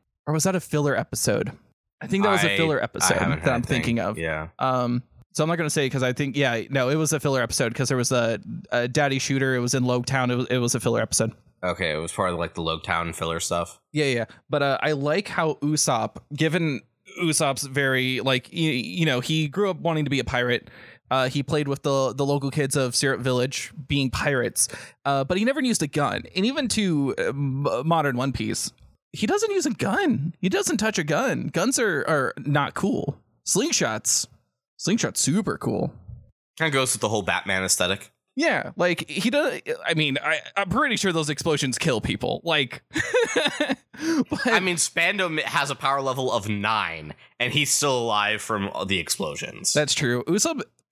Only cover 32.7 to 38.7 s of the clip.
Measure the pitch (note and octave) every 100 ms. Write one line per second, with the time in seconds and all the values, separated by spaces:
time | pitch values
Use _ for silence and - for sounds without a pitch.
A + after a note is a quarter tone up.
32.7 | - G3 B3+ - - _ _ - F#3 D4+
33.7 | - C3 G#2+ - - - _ _ _ _
34.7 | - - A3 A2+ - - F3+ F#3 - A#2
35.7 | G2+ F2 - - - - _ _ - D#3+
36.7 | C#3 C3 G#2+ G#2+ G#2+ F#2 F2+ G2 F#2+ F#2+
37.7 | - F2+ G2+ - _ _ - D#4+ F3+ -